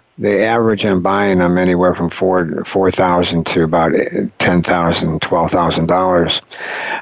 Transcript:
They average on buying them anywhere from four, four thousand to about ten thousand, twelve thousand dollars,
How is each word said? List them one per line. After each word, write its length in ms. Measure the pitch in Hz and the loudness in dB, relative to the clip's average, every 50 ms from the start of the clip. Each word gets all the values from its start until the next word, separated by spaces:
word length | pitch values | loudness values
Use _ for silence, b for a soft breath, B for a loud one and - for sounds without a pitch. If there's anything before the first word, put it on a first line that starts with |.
| _ _ _ - | _ _ _ -4
They 280 | 104 104 104 98 104 | -2 0 2 2 2
average 400 | 110 113 117 117 113 107 98 - | 2 2 2 2 2 0 0 0
on 160 | 107 95 92 | 0 0 2
buying 380 | 87 95 98 101 101 101 95 90 | 2 0 0 2 2 2 2 2
them 180 | 90 87 90 90 | 2 2 2 2
anywhere 360 | 92 92 90 87 90 90 85 | 2 2 2 2 2 2 0
from 160 | - 87 82 | 0 -4 -6
four, 540 | - - 92 92 92 92 87 78 - - - | -4 -2 0 0 2 2 0 0 -4 -6 -6
four 260 | - - 98 95 92 | -4 -2 0 0 0
thousand 560 | - - 95 90 87 87 87 85 85 82 80 - | 2 0 0 2 2 0 0 0 0 -2 -2 -2
to 160 | - 90 82 | 0 0 0
about 280 | 80 80 85 82 82 73 - - - 175 - - - - - | 2 2 0 0 2 0 0 -2 -2 -2 -4 -6 -6 -4 -4
ten 240 | - - 90 87 | -2 0 0 0
thousand, 600 | 85 - 87 90 85 85 85 - - 82 80 80 - | 0 0 0 0 0 0 0 -2 -2 -2 -4 -4 -4
twelve 280 | - 92 170 170 170 | -2 0 0 0 0
thousand 360 | - 180 170 165 160 - 160 165 | 0 0 0 0 0 -2 0 0
dollars, 540 | 180 185 185 185 180 175 165 160 - - - B B B B B B B B B B B | 2 2 2 2 2 2 2 0 -2 -4 -6 B B B B B B B B B B B